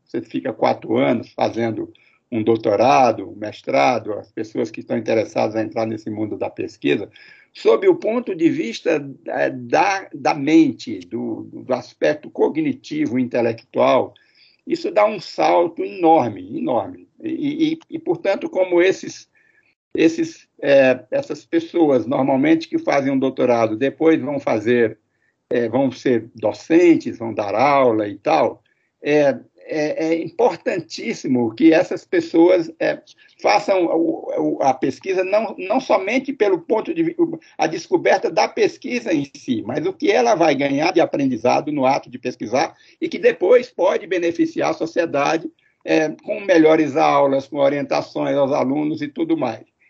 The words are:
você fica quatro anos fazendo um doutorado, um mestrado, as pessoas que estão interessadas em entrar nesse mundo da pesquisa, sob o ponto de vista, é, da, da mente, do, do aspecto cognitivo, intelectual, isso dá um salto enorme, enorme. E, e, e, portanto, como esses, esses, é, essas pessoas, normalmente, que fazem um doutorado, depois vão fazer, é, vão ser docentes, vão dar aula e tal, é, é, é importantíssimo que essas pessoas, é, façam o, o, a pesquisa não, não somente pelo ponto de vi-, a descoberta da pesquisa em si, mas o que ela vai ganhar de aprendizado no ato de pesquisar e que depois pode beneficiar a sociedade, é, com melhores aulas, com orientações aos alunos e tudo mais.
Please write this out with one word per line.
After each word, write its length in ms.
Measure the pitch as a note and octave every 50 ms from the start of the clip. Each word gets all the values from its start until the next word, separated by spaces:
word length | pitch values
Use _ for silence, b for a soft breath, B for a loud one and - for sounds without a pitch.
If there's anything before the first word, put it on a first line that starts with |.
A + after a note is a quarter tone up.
| _
você 160 | _ - B2 A2
fica 300 | - - C3 - B2+ A2
quatro 440 | - C#3 B2 A2 - - - A2
anos 360 | B2 C3+ - B2+ A2 - - _
fazendo 600 | - A2+ A2 G2+ A2 A#2 A2+ G#2+ G2 E2+ - - b b b b b b b
um 120 | A#2+ A2+ G#2+
doutorado, 880 | A2+ A#2 A2 A2 A#2 G2+ G2+ A2 C3+ C#3+ C#3+ C3 A#2 A2 A#2 F#2+ -
um 80 | -
mestrado, 760 | G#2 G#2 G#2 - - - - C3 C3+ C#3 C3+ B2 A2 G#2+ G#2 G#2
as 180 | G2+ G2+ - -
pessoas 380 | B2 A2 G#2+ - C3 A#2 A2+
que 100 | - -
estão 160 | A2 - C3
interessadas 580 | A#2+ A2 A2+ A2+ A2+ G#2 - - B2 A#2 A2+ G#2+
em 120 | A2+ G#2+
entrar 200 | G#2+ - A#2 A2+
nesse 220 | A2+ A2 G#2+ - A2
mundo 300 | G#2+ G#2 A2 G#2 - -
da 100 | G2+ F#2+
pesquisa, 640 | - - G2 F2 - - - C#3 C#3+ A2+ G2 - b b b b b b b b b
sob 340 | - - G#4+ - - F#4+
o 80 | F#4+ E4+
ponto 400 | - - G#3 A3+ B3 A#3 - F#3+
de 140 | D#3+ E3 D#3
vista, 580 | C3+ D3 G3+ A#3 G#3+ - - - E3+ D3 C#3+ C#3 C3 - -
é, 240 | - A2 C3+ C#3+ C3+
da, 580 | C3+ B2+ B2 A#2+ C3+ D3+ F3 G3+ G3 F#3+ F#3+ - -
da 180 | C#3+ C3 D3+ D#3
mente, 680 | D#3 C3+ C#3+ D#3+ E3 D#3+ C3+ A2+ - - B2 G#2+ F#2
do, 420 | - - A2 A#2+ B2 A#2 G#2+ - G#2+ A2 -
do 220 | A#2+ A2+ A#2+ B2+
aspecto 560 | B2 A#2+ - - - - D3+ D3+ D3+ - E3+
cognitivo, 880 | - - - - - D#3 D#3 D3 B2 - - - D#3 D3+ D3+ - A#2 B2+
intelectual, 960 | B2+ A#2 - B2 A2+ A#2 A2+ - - _ - B2+ A#2+ C3+ C3+ B2 G#2 - - b b b b b b b b b b
isso 240 | - E4 - - -
dá 140 | E4+ D#4+ D#4
um 160 | - G#3+ G3
salto 640 | - - - - D#3+ D#3 F3 F3 F3 E3+ E3 - F#3
enorme, 720 | G3 G3+ F#3+ E3+ D#3+ D#3+ D#3 A#2+ A2 F#2+ F#2 F#2 G2 A#2 A2
enorme. 480 | A#2+ - B2+ A2+ F#2+ F#2 F2+ F2+ - _ _ _ -
E, 500 | A#2+ C3 - D3+ C#3 D3+ D#3+ D#3+ D3+ E3
e, 60 | - - -
e, 80 | - D#3+
portanto, 500 | - F3 E3+ - - F#3+ G3 - - E3
como 320 | - F#3 F#3 F#3 F3 F3
esses, 480 | F3 F#3+ E3 - - - - - - _ _ _ _ _ _ _ _ _ _ _ _ _ -
esses, 540 | - - D#3+ D#3+ - E3 D#3+ - - _ _ _ -
é, 440 | - C#3 C#3 C#3 C3+ C3 B2+ - - -
essas 340 | - C#3 C#3 - D3+ D3 -
pessoas, 640 | _ - E3 E3 - - E3+ E3 D3 C3+ B2 -
normalmente, 640 | - C#3+ C#3+ C3 C#3+ C#3 C3 C#3 D#3 E3 D#3+ D#3+ -
que 100 | - D#3+
fazem 340 | D#3+ - D3 C#3+ C3 C3+ C#3
um 60 | C3
doutorado, 580 | C3+ C3+ C3 - C3 B2 A#2+ A#2 A2+ A2 G#2+
depois 440 | A2 C3+ C3+ C3 - D#3+ D#3+ D#3+ C3+
vão 200 | B2 C3+ D3 C3+
fazer, 580 | - C#3+ B2 A2 G#2 A2+ B2 A#2+ A#2 G#2+ - _ _ _ _ _ _ _ _ _ _ -
é, 180 | B2+ B2 A#2 A2+
vão 240 | A2 C3 C#3 B2+ A#2
ser 380 | - - C#3 A#2+ A2+ G#2+ - -
docentes, 840 | A2+ A2 G#2 G#2 - - - D#3+ E3+ F3+ E3+ D#3+ C3 - B2 - -
vão 160 | A2+ A2+ A2
dar 200 | G#2+ G#2 G2 G2
aula 540 | G#2+ C3 D3 C#3+ C#3 C3+ B2 A2 A2 G#2+ G#2
e 80 | G2+
tal, 460 | G2+ - D3+ D3+ D3 B2 A2+ - - _ _ _ _ _ _ _ _ -
é, 360 | D3 D3 D3+ C#3+ C#3 B2 A2 - _ _ _ -
é, 420 | - - D#3 D3+ D3+ - - E3
é 80 | D#3+ E3 E3 -
importantíssimo 1300 | E3 - - D#3+ - E3+ - - B3+ - F#3 - - - - - A#3 G#3 - - D3 B2+ B2 A#2+ A2 A2
que 180 | - - D#3+ D#3+
essas 320 | E3+ F3+ - G3+ E3+ -
pessoas, 680 | _ - E3+ E3 E3 - E3 E3 F3+ F3+ F3+ D#3+ E3 - -
é, 200 | - - - - - _ - b b b b b
façam 460 | - F#3+ G#3 G#3 - - G3 F#3 F3
o, 720 | - - E3 E3 D#3+ - - - - - C3+ D#3 D3+ D3+
o, 60 | - C#3
a 120 | C#3 C3
pesquisa 500 | - - C#3 C3 - - F#3+ F#3+ F#3 F#3
não, 300 | F#3 G3+ G#3+ A3 G3 A3+ -
não 220 | F#3 F#3+ A3 C4
somente 520 | - - B3 G3 F#3+ G3 A#3 C4 - - -
pelo 280 | - G#3 G3+ F#3+ E3
ponto 320 | - - A#3+ A3 G#3+ - E3+
de 100 | E3 E3
vi-, 140 | E3 E3 - E3+ - E3 - b b b
a 100 | b D#3
descoberta 640 | D#3 D#3+ E3 - - F#3 E3+ - - - F#3+ - -
da 180 | E3+ G3+ - -
pesquisa 640 | - B3 G#3+ F3+ - - - A3+ B3 A#3+ A#3 A#3 E3+
em 180 | C#3+ C#3+ - -
si, 260 | - - D3 B2 G#2+ F#2+
mas 200 | G#2 B2+ D#3 D#3
o 60 | F#3+ F#3+
que 180 | - - G3
ela 240 | G3+ A#3+ A#3+ A#3 A3
vai 200 | D#3+ E3+ D#3+ C#3+
ganhar 380 | C3 C#3+ C#3+ C#3 C#3 D#3 F3 -
de 80 | E3+
aprendizado 680 | D3+ - - D3 C#3 C3 B2+ G#2+ G2+ B2 B2+ C#3 - D3+
no 160 | D3+ C#3+ C3
ato 240 | B2+ C#3+ D3 - -
de 80 | A#2+ A#2+
pesquisar 560 | - B2+ B2 - - G#2+ A2 C#3 E3 - b b b b b b
e 80 | - F#3
que 100 | - -
depois 520 | E3 D#3+ - - F#3 F#3 B3 B3 A#3+ -
pode 360 | _ - E3+ F#3 - - -
beneficiar 640 | D#3+ F#3 F3 F3 E3+ E3 - D#3+ D#3+ - - C#3+ D3
a 40 | D#3+
sociedade, 720 | - E3 E3 - E3+ E3+ E3 C3 C#3 C#3+ D#3 D#3+ E3 E3+ - - _ _ _ _ _ -
é, 260 | D#3+ D#3+ D#3+ D#3 D3+
com 300 | - - - - D#3 -
melhores 560 | G3+ G3 F#3 D#3+ D#3 D#3 D#3+ D#3+ D#3 C#3 B2+
aulas, 520 | D#3 D#3 D3+ D3 C#3+ C#3+ C#3 C3+ C#3 C3+ -
com 100 | D3+ C#3+
orientações 800 | C#3 C#3 C#3+ C#3+ C#3 C3+ D3+ C#3+ - - - D3+ D3 C#3+ C#3
aos 160 | C#3+ C#3 C3 C#3+
alunos 500 | C3+ B2+ B2+ C#3 D3+ D3+ D3+ D#3 D3+ D3
e 60 | D3
tudo 280 | - - E3 D#3+ E3
mais. 280 | D#3 C3 A#2+ A2 - - _ _ _ _ _